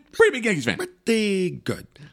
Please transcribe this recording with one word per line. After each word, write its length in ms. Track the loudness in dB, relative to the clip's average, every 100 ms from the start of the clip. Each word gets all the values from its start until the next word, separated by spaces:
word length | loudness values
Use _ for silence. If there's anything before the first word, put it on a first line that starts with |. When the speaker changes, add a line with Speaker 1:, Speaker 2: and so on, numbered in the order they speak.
| _
Speaker 1:
pretty 200 | 2 2
big 120 | 2
Yankees 220 | -2 -2 -2
fan. 100 | -4
Speaker 2:
pretty 760 | -6 -6 0 2 2 0 -2
good. 360 | -4 -6 -8 -10 -20 -20